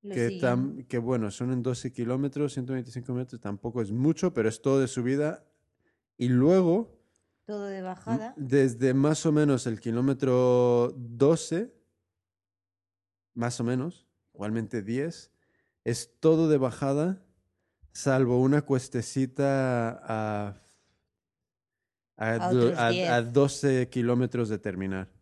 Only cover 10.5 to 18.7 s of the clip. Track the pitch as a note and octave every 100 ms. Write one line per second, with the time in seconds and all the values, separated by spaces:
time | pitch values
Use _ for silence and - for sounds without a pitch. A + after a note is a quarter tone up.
10.5 | B2 B2 A#2+ B2 C3+ A#2 A#2 C#3 E3 -
11.5 | E3 A#3+ _ _ _ _ _ _ _ _
12.5 | _ _ _ _ _ _ _ _ A#2+ A#2
13.5 | A#2+ A#2 B2+ D3+ - _ _ _ - G2+
14.5 | A2+ A2 A#2 G2+ A#2+ D#3 - - _ _
15.5 | _ _ _ - A#2 - _ D#3+ D#3+ E3
16.5 | D3+ C3 A2 C#3 C#3 E3+ F#3+ _ _ _
17.5 | _ _ _ - - - C3 B2+ B2 C3
18.5 | D3 C#3+